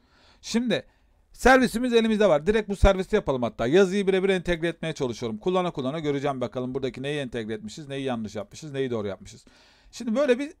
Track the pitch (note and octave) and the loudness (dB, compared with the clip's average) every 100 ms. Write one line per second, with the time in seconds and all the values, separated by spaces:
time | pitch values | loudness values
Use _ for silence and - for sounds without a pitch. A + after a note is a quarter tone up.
0 | _ _ _ _ - A3 B3 D#3 - _ | _ _ _ _ -4 -2 0 -2 -4 _
1 | _ _ _ - A#3 C4 B3 A3+ B3+ A#3 | _ _ _ 0 6 6 4 0 0 2
2 | A3+ G#3+ G#3 D3 D#3+ A3 G#3+ G3 - F#3+ | 2 4 4 4 4 0 -2 2 4 4
3 | F#3 G#3 - C3 A#2+ - A#2 F3 F#3+ G3+ | 2 0 0 -2 -2 -2 4 6 6 4
4 | F#3+ F#3+ F#3+ F#3+ F3+ E3+ E3 D#3+ D#3+ D#3 | 0 2 2 0 0 -2 -2 -4 -8 -4
5 | C3+ A2+ A#2 G#2+ F3+ F#3 F3+ D#3 B2+ D#3+ | -4 -4 -6 -4 -2 0 -2 -4 -6 -4
6 | D3 C#3 C#3+ C3+ A#2+ B2+ B2+ C3 C3 A#2+ | -2 -2 -2 -4 -6 -4 -6 -4 -6 -6
7 | C#3 D3 C3 A#2+ G#2+ A2 G#2+ - C#3+ C#3 | -6 -6 -6 -6 -6 -8 -10 -14 -10 -6
8 | C3+ A#2+ G#2+ G#2 G2 - D#3 C3+ C3+ A#2 | -4 -4 -6 -8 -10 -12 -10 -4 -2 -2
9 | G2+ F#2+ G2 A#2+ _ _ _ _ _ - | -4 -8 -14 -20 _ _ _ _ _ -10
10 | A#3+ A3+ C#4+ B3 C#4+ - | -2 0 2 2 0 -8